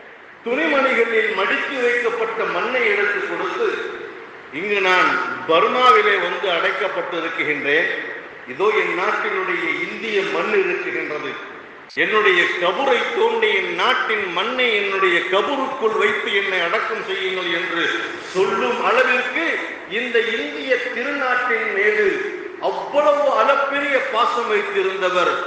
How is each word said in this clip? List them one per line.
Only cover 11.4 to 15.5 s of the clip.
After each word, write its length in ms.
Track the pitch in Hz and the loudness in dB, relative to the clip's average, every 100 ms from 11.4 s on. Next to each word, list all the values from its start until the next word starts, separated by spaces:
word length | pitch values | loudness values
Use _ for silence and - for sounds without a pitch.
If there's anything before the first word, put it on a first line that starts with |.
| - - - - - | -12 -16 -18 -20 -8
என்னுடைய 500 | 139 170 220 208 180 175 180 | -2 2 4 4 4 2 2
கபரை 380 | 175 180 - 233 - 190 | 0 2 2 2 2 2
தோண்டி 380 | 226 226 214 | 2 2 2
என் 200 | 202 180 | 2 -2
நாட்டின் 580 | 175 220 262 - 214 190 | 0 2 2 0 -2 -2
மண்ணை 440 | 175 214 254 247 208 | -2 -2 0 0 0
என்னுடைய 440 | 202 190 185 170 | 0 0 2 2
கபருக்குள் 800 | 175 190 247 | 2 2 2